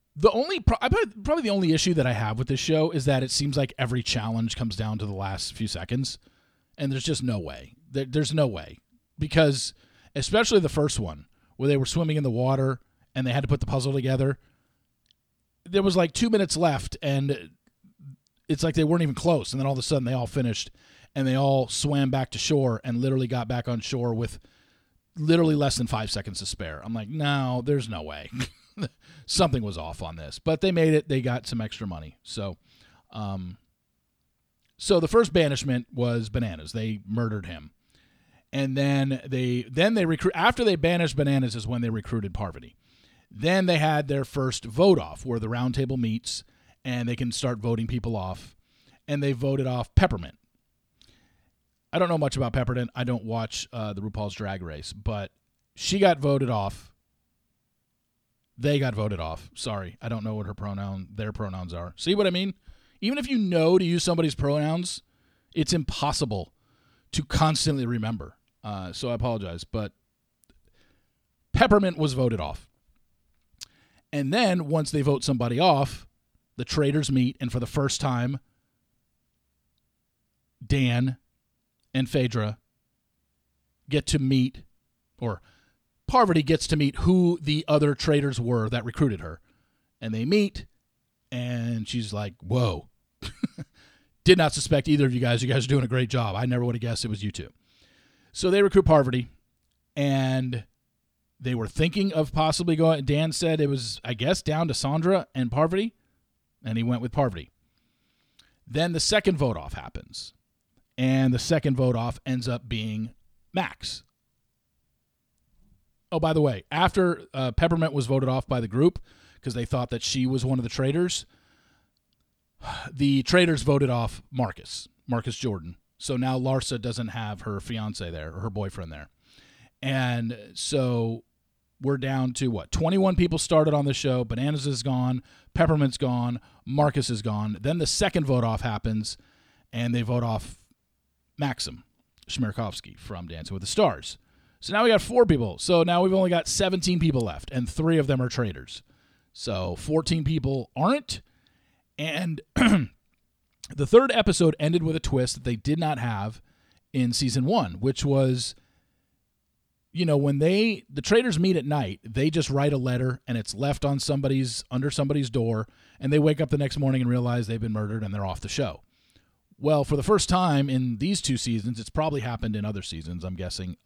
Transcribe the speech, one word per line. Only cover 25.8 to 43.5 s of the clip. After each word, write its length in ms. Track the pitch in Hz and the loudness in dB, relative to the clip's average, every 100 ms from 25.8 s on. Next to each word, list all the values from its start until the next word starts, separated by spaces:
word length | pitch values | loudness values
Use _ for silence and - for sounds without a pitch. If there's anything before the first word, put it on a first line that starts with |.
| 120 | -2
five 240 | 110 110 | -2 -4
seconds 280 | 104 101 92 | -6 -6 -8
to 60 | 98 | -8
spare. 360 | - 85 73 | -8 -10 -10
I'm 100 | 110 | -8
like, 140 | 113 107 | -8 -6
"No, 540 | 156 143 143 127 127 127 | -2 0 0 0 -2 0
there's 220 | 143 110 | 0 -2
no 160 | 87 | -8
way." 260 | 76 73 78 123 123 - _ - | -8 -10 -10 -8 -8 -8 _ -10
<laughs> 480 | 170 - - - - | -10 -10 -20 -20 -4
Something 380 | - 170 127 | 0 2 2
was 140 | 104 85 | -2 -6
off 260 | 78 - | -10 -10
on 140 | 82 82 | -10 -10
this. 220 | 76 - | -12 -4
But 200 | - 160 | -2 0
they 140 | 190 | 2
made 200 | 170 160 | 4 6
it. 140 | 151 147 | 4 2
They 140 | 135 | -2
got 260 | 123 120 - | 0 -4 -4
some 140 | 117 | -6
extra 260 | 107 - 104 | -6 -8 -8
money. 320 | 82 78 - | -8 -12 -18
So, 360 | - - 98 85 _ _ _ _ _ | -12 -8 -8 -10 _ _ _ _ _
um, 460 | 110 104 98 90 95 _ _ _ _ _ _ _ _ _ _ _ _ | -10 -8 -6 -8 -14 _ _ _ _ _ _ _ _ _ _ _ _
so 220 | - 180 | 2 2
the 80 | 160 | 6
first 240 | 233 190 | 4 6
banishment 560 | 170 151 135 139 123 117 | 4 2 0 -2 -2 -4
was 340 | 120 120 117 107 | -2 0 0 -2
Bananas. 460 | 120 113 80 78 | -4 -4 -6 -10
They 260 | 113 110 104 92 | -6 -4 -6 -4
murdered 380 | 113 113 104 87 | -2 -2 -4 -8
him. 260 | 80 76 _ _ _ _ _ _ _ _ | -14 -16 _ _ _ _ _ _ _ _
And 260 | 135 135 131 | -4 -2 0
then 440 | 139 139 135 131 135 | 2 2 0 -2 -4
they, 400 | 127 127 123 117 | -2 0 -2 -2
then 260 | 131 202 226 | 2 2 4
they 100 | 165 | 2
recruit, 280 | 160 180 165 | 2 0 2
after 280 | 208 247 | 2 4
they 120 | 226 170 | 2 2
banished 400 | 165 175 165 131 | 2 2 0 2
Bananas 400 | 139 139 127 117 | 2 2 0 -4
is 100 | 110 | -4
when 160 | 120 | -2
they 80 | 117 | -2
recruited 440 | 110 - 113 101 | -2 -4 -4 -4
Parvati. 420 | 87 98 78 - _ _ _ _ _ _ | -6 -8 -8 -18 _ _ _ _ _ _
Then 340 | 104 156 | -4 2